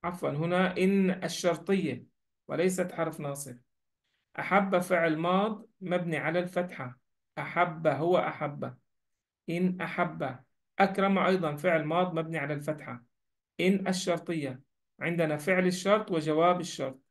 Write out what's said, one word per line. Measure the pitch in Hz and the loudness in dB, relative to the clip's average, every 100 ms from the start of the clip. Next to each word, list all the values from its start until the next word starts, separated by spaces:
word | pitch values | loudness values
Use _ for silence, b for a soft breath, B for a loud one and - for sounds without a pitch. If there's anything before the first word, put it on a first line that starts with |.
عفوًا، | 170 180 143 | -8 -4 -4
هنا | 143 170 180 185 - | -2 0 2 2 2
إن | 190 196 185 185 | 4 4 2 0
الشرطية | - - 180 151 - 196 160 120 - _ _ _ - | -4 0 0 0 0 0 0 -4 -12 _ _ _ -8
وليست | 143 185 185 180 | 0 0 0 -4
حرف | - 151 151 | -2 -4 -4
ناصب. | 147 143 131 123 _ _ _ _ _ _ _ - | -8 -8 -10 -14 _ _ _ _ _ _ _ -10
أحب | 147 190 196 185 | 2 2 4 0
فعل | 180 180 165 156 | 2 2 2 0
ماض | 170 185 214 214 - _ | 2 2 2 -2 -12 _
مبني | 185 180 170 151 | -4 -2 0 -2
على | 139 170 | 0 -2
الفتحة. | 180 180 180 - 127 127 _ _ _ - | -2 -4 -4 -6 -12 -12 _ _ _ -10
أحب | 143 165 175 160 160 | -6 0 0 2 0
هو | 139 170 175 | 2 2 2
أحب. | 151 - 147 143 127 - _ _ _ _ _ _ - | 2 -4 -6 -6 -10 -12 _ _ _ _ _ _ -6
إن | 170 185 180 | 0 0 0
أحب. | 165 - 170 160 139 127 _ _ _ - | -6 0 -2 0 -6 -8 _ _ _ 2
أكرم | 196 190 196 190 | 2 4 2 4
أيضًا | 175 185 160 147 | 4 2 0 0
فعل | 180 160 | 2 2
ماض | 151 170 180 | 2 0 2
مبني | 165 160 160 | 0 -4 -4
على | 143 | -4
الفتحة. | 147 151 151 - 120 _ _ _ _ _ - | -4 -4 -8 -10 -14 _ _ _ _ _ 0
إن | 180 196 185 | 2 2 0
الشرطية. | 185 - 170 - 165 139 123 _ _ _ _ | -2 0 -2 -2 -4 -4 -8 _ _ _ _
عندنا | 151 170 160 151 | -4 0 0 0
فعل | 196 185 185 | 2 4 4
الشرط | 180 190 208 208 | 2 2 2 2
وجواب | 170 151 151 175 180 | -2 0 4 4 4
الشرط. | 160 - 135 135 _ | -2 -6 -8 -8 _